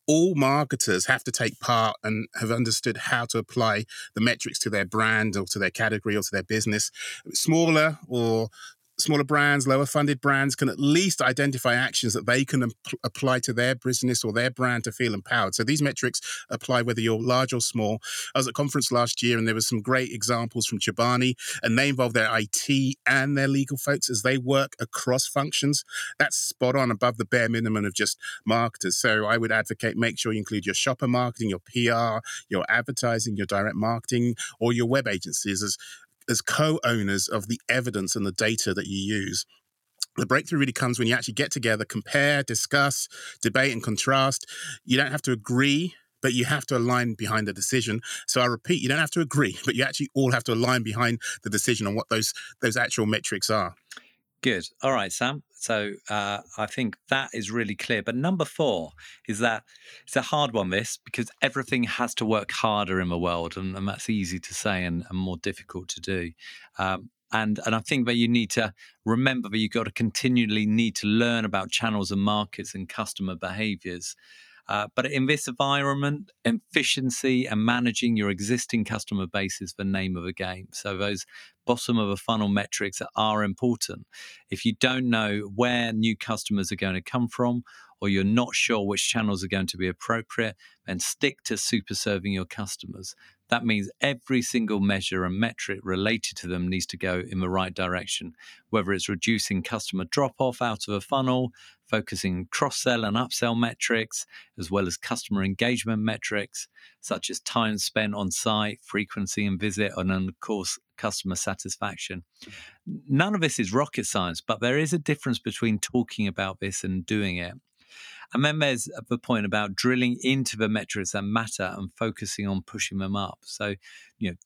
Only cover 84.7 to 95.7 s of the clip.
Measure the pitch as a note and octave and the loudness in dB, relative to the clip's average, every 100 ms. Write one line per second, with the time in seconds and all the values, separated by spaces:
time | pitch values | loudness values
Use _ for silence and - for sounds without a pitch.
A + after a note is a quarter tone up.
84.7 | A2+ B2+ C3 B2+ A2+ G#2 G#2 G2+ G2+ B2 | 2 2 2 2 2 2 -2 -2 0 2
85.7 | B2 A#2 A2 A2+ G#2 - G#2+ - G2+ F#2 | 2 0 2 2 0 -2 -4 -2 -2 0
86.7 | G2 G2 F#2 - C3 A#2+ - B2 A#2+ - | -2 -2 -2 -4 -2 -2 0 0 0 -4
87.7 | - - _ G2+ F#2+ G2 G#3+ B2 - - | -16 -20 _ 2 4 4 4 2 0 0
88.7 | A2+ G2+ G2 - A#2 G#2+ F#2+ F#2 G2 F#2+ | 0 0 -2 0 0 0 -2 -2 -2 -2
89.7 | F#2 F#2 F2+ - A#2 A2 - A2+ - - | -2 -4 -2 -2 -4 -2 -2 -2 -4 -16
90.7 | _ - F#2 - - C#3+ - - A2 - | _ -8 -6 -6 -2 -2 -2 -4 -4 0
91.7 | A2+ - G2+ - G2+ G2+ G2 F#2 - G2+ | -2 -2 -4 -2 -2 -2 -4 -4 -8 -8
92.7 | - - - F#2 - - _ _ A#2 A#2 | -10 -12 -14 -14 -18 -20 _ _ 0 2
93.7 | G#2+ G2 - C#3+ B2+ - C3 A#2 B2 A2 | 0 -2 -2 -2 -2 0 0 2 0 0
94.7 | G#2 G2 G2 F#2 F#2 F#2 F#2 A2+ - - | 2 2 2 0 -2 0 0 -2 -2 -6